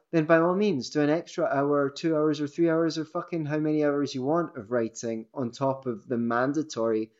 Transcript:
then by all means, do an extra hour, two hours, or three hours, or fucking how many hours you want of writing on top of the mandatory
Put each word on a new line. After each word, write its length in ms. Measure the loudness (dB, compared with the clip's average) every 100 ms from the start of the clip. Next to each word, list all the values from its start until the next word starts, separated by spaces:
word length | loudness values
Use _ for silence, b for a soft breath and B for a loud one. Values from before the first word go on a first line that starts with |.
| _
then 140 | 0 4
by 120 | 4
all 160 | 4
means, 380 | 2 0 0 -2
do 100 | 0
an 80 | 2
extra 360 | 0 -2 -2 0
hour, 440 | 2 2 2 0
two 260 | -2 0 2
hours, 240 | 2 0
or 60 | -2
three 220 | 2 2
hours, 280 | 4 2 0
or 60 | -6
fucking 400 | -6 -6 -4 -2
how 120 | -2
many 260 | 0 2
hours 300 | 2 2 -2
you 80 | -2
want 340 | 0 0 -2 -6
of 120 | -2
writing 580 | -2 -2 -4 -6 -6 -8
on 160 | -6 -6
top 380 | -2 -2 -2 -4
of 200 | -8 -4
the 100 | -2
mandatory 920 | 0 0 0 0 -4 -2 0 0 -2